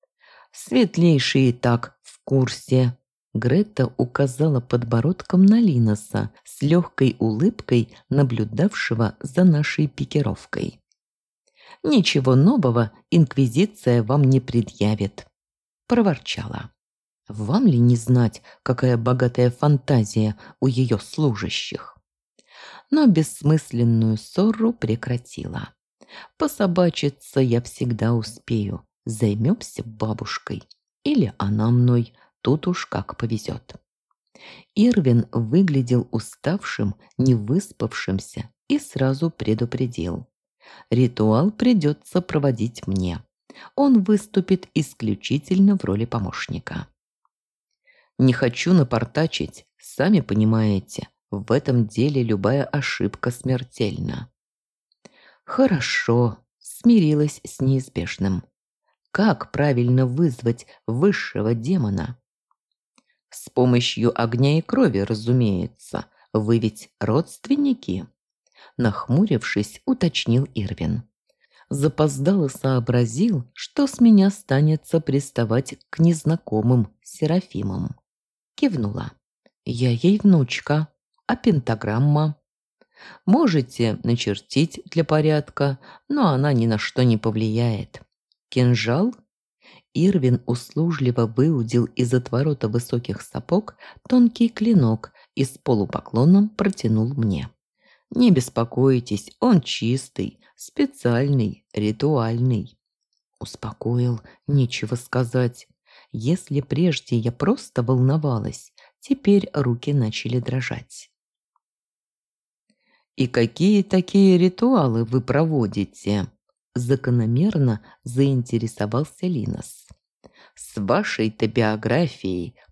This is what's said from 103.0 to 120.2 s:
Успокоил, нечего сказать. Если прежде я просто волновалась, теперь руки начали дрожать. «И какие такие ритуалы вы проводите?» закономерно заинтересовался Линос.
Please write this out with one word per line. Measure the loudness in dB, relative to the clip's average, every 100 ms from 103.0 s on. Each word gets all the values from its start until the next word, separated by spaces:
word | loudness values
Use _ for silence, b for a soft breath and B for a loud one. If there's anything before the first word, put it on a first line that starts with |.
| _ _ _ _
Успокоил, | -18 -14 -14 -8 -4 -2 -2 -4 b b -2
нечего | 0 0 -4 -6
сказать. | -6 -4 -4 -2 -2 -2 -4 -18 _ b b b
Если | -6 -4 -4 -4 -6
прежде | -2 0 0 -2 -4 -2
я | -2
просто | -2 -2 -2 -4 -4
волновалась, | 0 2 2 0 -2 -4 -6 -10 -18 b b _
теперь | -6 -2 2 2 2
руки | -2 -2 -2 -2
начали | 0 0 -4 -4 -4
дрожать. | -2 -4 -6 -10 -12 -20 -20 _ _ _ _ _ _ _ _ _ _ _ _ _ _ _ _ _ _ _ _ -4
«И | -2
какие | 0 0 2 2 4
такие | 2 0 2 4 6 6
ритуалы | 4 2 2 2 2 0
вы | 0 -2
проводите?» | 0 0 0 0 -2 -2 -6 -6 -4 -2 -4 _ _ _ _
закономерно | -6 -2 -2 0 0 0 0 0 2 0 0 b b
заинтересовался | -6 -2 0 0 -2 -4 -4 -6 -4 -4 -6 -6 -6
Линос. | -4 -6 -8 -12 -20 _ _ _ _